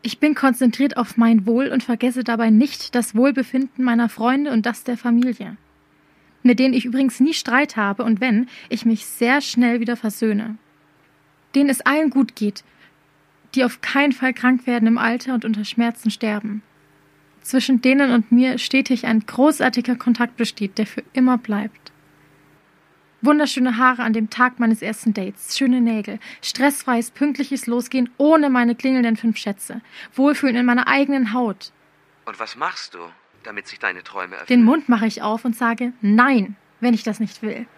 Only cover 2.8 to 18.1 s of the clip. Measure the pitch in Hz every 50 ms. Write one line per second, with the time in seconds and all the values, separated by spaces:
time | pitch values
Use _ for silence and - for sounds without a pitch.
2.8 | - - - 247 233 - - 214 247 277 269 269 247 - - 254 269 262 _ -
3.8 | 254 247 233 226 240 220 - - 220 240 262 277 294 294 254 226 202 - 220 -
4.8 | - - 247 226 - 247 233 233 247 254 233 - 208 180 196 - _ _ _ _
5.8 | _ _ _ _ _ _ _ _ _ _ _ _ _ 247 247 196 262 262 254 262
6.8 | - 254 226 262 269 262 - - 254 302 330 - - - 226 262 294 294 - 226
7.8 | 208 202 202 - 240 226 226 190 240 262 220 208 254 247 - - - - - 226
8.8 | - 226 226 208 - - - - 240 233 262 294 277 - - 240 247 240 233 240
9.8 | 233 220 240 233 - 220 202 - 226 220 208 202 214 226 214 220 _ _ _ _
10.8 | _ _ _ _ _ _ _ _ _ _ _ _ _ _ - 277 285 285 269 -
11.8 | - 269 277 302 320 294 - 269 262 220 _ - 220 208 202 - _ _ _ _
12.8 | _ _ _ _ _ _ _ _ _ _ _ _ _ _ - 262 262 240 - -
13.8 | - - - 277 285 294 254 - 262 262 247 - - 247 262 247 - - 240 240
14.8 | 220 226 226 233 - 226 233 247 - 262 262 233 214 220 220 208 208 - - -
15.8 | 233 233 233 - - 226 202 - - 220 214 208 214 214 208 214 - _ _ _
16.8 | _ _ _ _ _ _ _ _ _ _ _ _ _ - - 262 240 - 269 233
17.8 | - 254 262 277 285 262